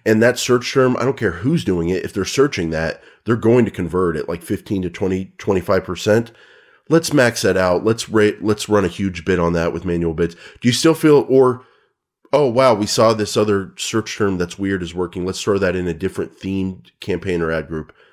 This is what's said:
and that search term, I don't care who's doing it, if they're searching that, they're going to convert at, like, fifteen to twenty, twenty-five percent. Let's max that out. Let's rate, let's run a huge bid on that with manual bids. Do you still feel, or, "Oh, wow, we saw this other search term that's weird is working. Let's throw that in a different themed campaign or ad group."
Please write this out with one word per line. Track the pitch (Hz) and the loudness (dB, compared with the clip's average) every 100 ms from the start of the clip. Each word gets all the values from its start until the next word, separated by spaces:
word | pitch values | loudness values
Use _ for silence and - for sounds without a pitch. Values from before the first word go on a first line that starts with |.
and | - 110 | 0 4
that | 117 120 | 4 2
search | - 120 - | 0 0 0
term, | 139 127 127 | 0 2 2
I | |
don't | 127 135 | -2 -2
care | 107 | -4
who's | 87 113 170 | -2 -2 -2
doing | - 90 85 | 0 0 0
it, | 92 | -2
if | - | -4
they're | 104 | -6
searching | 92 - 143 123 82 | -2 0 0 0 -4
that, | 80 80 - - _ | -2 -4 -6 -14 _
they're | - 117 | -2 0
going | 110 123 | 4 4
to | 107 | 2
convert | - 85 87 90 78 | 0 -4 -2 0 -2
at, | 69 | -4
like, | 85 | -8
fifteen | - 101 - 98 | -6 -6 -4 -6
to | 90 | -6
twenty, | - 95 95 95 - | -4 -2 -2 -6 -6
twenty-five | - 95 87 95 | -2 0 0 0
percent. | - 87 107 107 117 - _ _ _ _ - | -2 -4 0 0 0 -8 _ _ _ _ 0
Let's | 160 165 | 0 2
max | 143 120 117 | 2 2 2
that | 101 92 | 0 2
out. | 92 87 | 2 2
Let's | 104 113 - | 0 -2 0
rate, | 107 104 - | 2 2 2
let's | 101 104 - | -2 -4 0
run | 104 | 0
a | 92 | 0
huge | - 98 87 | -2 -6 -4
bid | 82 90 | -2 0
on | 85 | 2
that | 85 82 | 0 -2
with | 85 | -4
manual | 92 85 85 | -4 -2 -2
bids. | 80 85 | -2 -2
Do | - - - 120 | -4 -20 -4 -2
you | |
still | 120 165 | 2 2
feel, | 156 156 143 - | 4 4 4 6
or, | 131 127 120 - _ _ _ _ _ _ | 4 4 2 -8 _ _ _ _ _ _
"Oh, | 139 139 | 0 2
wow, | 117 131 | 4 4
we | 107 104 | 4 0
saw | - 113 | 2 2
this | 107 104 120 | 2 0 0
other | 107 101 92 - | 2 0 -2 -10
search | - 113 - - | -6 -4 -4 -2
term | 101 92 | -2 -2
that's | 87 - | -4 -4
weird | 98 98 | -4 -4
is | 85 | -6
working. | 87 87 92 | -6 -6 -6
Let's | 90 92 | -6 -4
throw | - 98 | -2 0
that | 92 90 | 0 -2
in | 90 | -4
a | |
different | 80 92 95 87 - | -4 -6 -6 -10 -10
themed | 95 98 95 92 - _ | -6 -4 -4 -6 -16 _
campaign | - 90 95 87 | -6 -6 -4 -4
or | 82 | -2
ad | 80 73 | -4 -6
group." | 80 78 _ _ | -10 -10 _ _